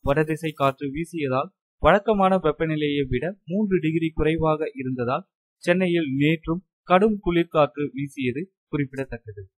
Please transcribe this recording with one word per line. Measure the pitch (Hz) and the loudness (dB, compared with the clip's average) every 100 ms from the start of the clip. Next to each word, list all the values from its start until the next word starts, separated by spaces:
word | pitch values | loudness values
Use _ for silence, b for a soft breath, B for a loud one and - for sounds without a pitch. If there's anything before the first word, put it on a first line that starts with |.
வடதிசை | 139 143 156 156 160 | 0 0 0 -2 -6
காற்று | - 139 131 143 | 0 -2 0 -8
வீசியதால் | 139 170 170 139 127 165 _ _ _ | -6 -8 -6 -2 -2 -4 _ _ _
வழக்கமான | 151 190 202 214 190 190 | 4 4 2 2 4 4
வெப்பநிலையை | 160 147 165 156 147 143 135 | 0 0 -2 -2 -2 -2 -2
விட | 123 156 202 - | -2 -4 -8 -6
மூன்று | 185 214 185 | -2 0 0
டிகிரி | 156 160 160 | 0 -2 -2
குறைவாக | 160 156 160 160 156 156 | 0 0 2 0 0 -4
இருந்ததால் | 131 127 127 120 139 190 _ _ _ | -6 -6 -4 -2 -4 -8 _ _ _
சென்னையில் | - 175 185 170 156 135 | 0 0 2 0 0 0
நேற்றும் | 147 160 160 170 _ _ | 2 2 -2 -6 _ _
கடும் | - 180 220 208 175 | 2 4 4 0 0
குளிர்காற்று | 170 170 160 143 - 147 | 0 2 2 2 0 -6
வீசியது | 127 143 - 127 123 185 _ _ | -4 -8 -4 -4 -4 -8 _ _
குறிப்பிடத்தக்கது. | 147 135 127 135 117 - 104 95 | -4 -4 -6 -10 -10 -14 -16 -18